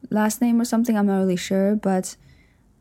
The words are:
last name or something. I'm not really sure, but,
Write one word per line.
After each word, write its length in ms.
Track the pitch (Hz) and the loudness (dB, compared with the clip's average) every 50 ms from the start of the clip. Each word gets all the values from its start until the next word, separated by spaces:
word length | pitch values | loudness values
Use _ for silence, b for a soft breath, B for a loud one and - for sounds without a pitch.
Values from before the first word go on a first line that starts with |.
| - - | -8 -4
last 300 | 202 214 214 214 - - | -2 0 0 0 0 0
name 200 | 247 240 233 233 | 0 0 2 0
or 40 | 240 | 0
something. 320 | - 240 226 233 240 220 | 0 0 0 0 2 2
I'm 100 | 208 202 | 2 2
not 120 | 202 196 190 | 2 2 2
really 180 | 190 190 180 | 2 0 0
sure, 380 | 175 - - 190 190 196 202 214 | -2 -2 -2 0 2 2 2 0
but, 420 | 214 - 190 190 185 185 - - - b b b b b b b b b b b - | 0 0 0 0 0 -2 -6 -10 -18 b b b b b b b b b b b -6